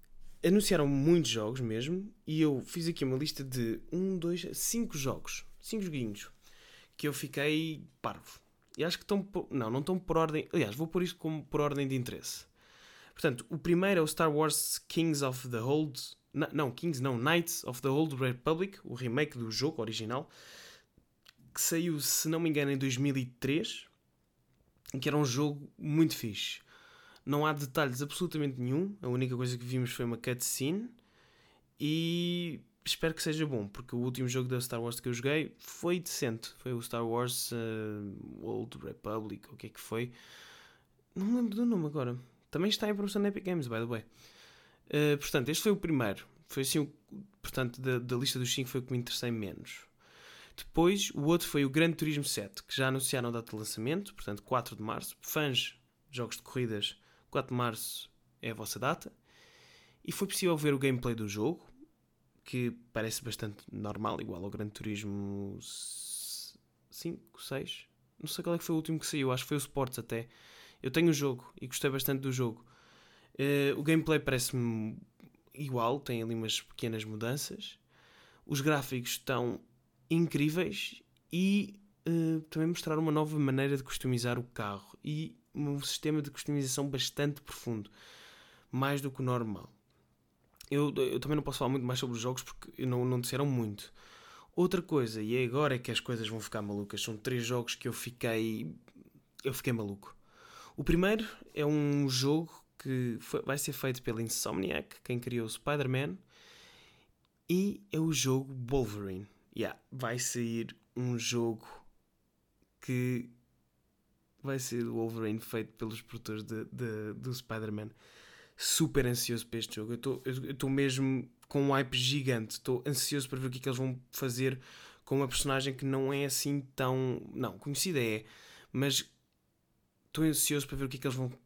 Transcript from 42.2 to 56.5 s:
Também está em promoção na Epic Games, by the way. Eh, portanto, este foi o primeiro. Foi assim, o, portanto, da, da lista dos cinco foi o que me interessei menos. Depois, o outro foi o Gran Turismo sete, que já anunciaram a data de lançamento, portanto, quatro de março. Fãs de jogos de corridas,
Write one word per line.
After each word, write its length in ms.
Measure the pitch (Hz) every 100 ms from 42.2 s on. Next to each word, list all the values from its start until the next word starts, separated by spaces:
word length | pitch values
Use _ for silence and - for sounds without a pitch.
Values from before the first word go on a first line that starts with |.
| - _ -
Também 200 | 151 202
está 200 | - 208
em 60 |
promoção 260 | 202 202 208
na 80 | 202
Epic 160 | 202
Games, 220 | 190 175 123
by 80 |
the 120 | 113 117
way. 180 | 113 - - - - - - - _ -
Eh, 280 | 147 147 147
portanto, 320 | - 151 127
este 160 | 156
foi 80 | 214
o 40 | 196
primeiro. 480 | 170 139 107 92 - - -
Foi 160 | 135
assim, 160 | 131 156
o, 140 | 143 - - - - _
portanto, 380 | - - 123 123
da, 180 | 131 123
da 180 | 123 123
lista 220 | 135 127
dos 160 | 123
cinco 160 | - 127
foi 100 | 131
o 40 |
que 80 | 123
me 60 | 127
interessei 340 | 120 - 123
menos. 480 | 113 98 - - - - _ - - - - - -
Depois, 540 | - - 175 202 -
o 120 | -
outro 260 | 147 170 -
foi 160 | 147
o 40 | 139
Gran 220 | 147 165
Turismo 340 | 160 156 147
sete, 380 | 139 - 101 -
que 120 | -
já 120 | - 131
anunciaram 440 | 131 127 131 120
a 20 |
data 180 | 117 113
de 60 | 107
lançamento, 580 | 107 - 117 180 196
portanto, 300 | - - 104
quatro 320 | - 127 120 107
de 60 |
março. 340 | 107 - - -
Fãs 560 | - 156 147 127 - - _ _ _
de 80 | 127
jogos 200 | 117 -
de 60 |
corridas, 540 | -